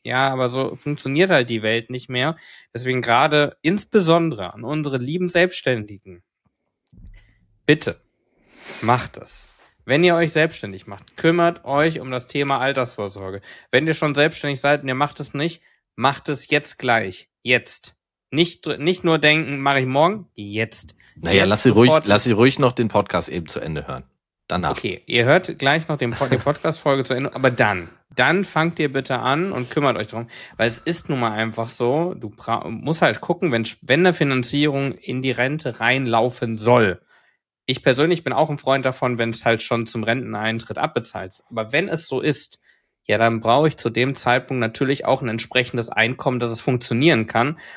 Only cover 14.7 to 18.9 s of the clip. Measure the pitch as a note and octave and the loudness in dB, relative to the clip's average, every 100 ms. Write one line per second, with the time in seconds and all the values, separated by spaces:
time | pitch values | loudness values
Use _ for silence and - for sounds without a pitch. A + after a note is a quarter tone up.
14.7 | D3 C#3 C3 C#3+ - C#3+ C#3 E3 - _ | 0 0 -2 -2 -4 -10 -6 -6 -6 _
15.7 | _ _ - C3 C3+ - C3+ - D3 - | _ _ -2 -2 -2 -4 -8 -2 -2 -2
16.7 | - B2+ A2+ G2 - - _ A#2 A#2+ - | -6 0 0 0 -8 -18 _ 0 0 0
17.7 | - - - _ _ _ C#3 E3+ - E3 | -12 -20 -20 _ _ _ 0 0 -2 -8
18.7 | - D3+ | -4 -2